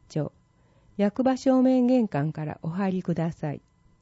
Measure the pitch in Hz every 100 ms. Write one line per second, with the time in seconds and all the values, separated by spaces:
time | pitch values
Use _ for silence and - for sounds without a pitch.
0 | - 156 147 - _ _ _ _ _ -
1 | 202 - 254 254 269 254 254 254 247 254
2 | 220 147 151 151 151 - 160 175 196 185
3 | 175 170 165 - 156 - - _ _ _